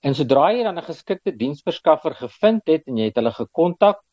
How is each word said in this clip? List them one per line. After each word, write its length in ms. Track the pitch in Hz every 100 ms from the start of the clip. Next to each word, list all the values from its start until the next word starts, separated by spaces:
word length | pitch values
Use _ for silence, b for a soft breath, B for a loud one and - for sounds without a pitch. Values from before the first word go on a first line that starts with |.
En 120 | 143
sodra 380 | 135 127 135 160
jy 100 | 233
dan 160 | 226 175
'n 40 |
geskikte 540 | - 165 - 185 - 113
diensverskaffer 760 | 127 143 - - - 151 160
gevind 480 | 131 120 - 214 220 -
het 160 | 156 -
en 100 | 120
jy 80 |
het 120 | 110 107
hulle 160 | 117
gekontak, 640 | - 113 - 175 175 202 202 _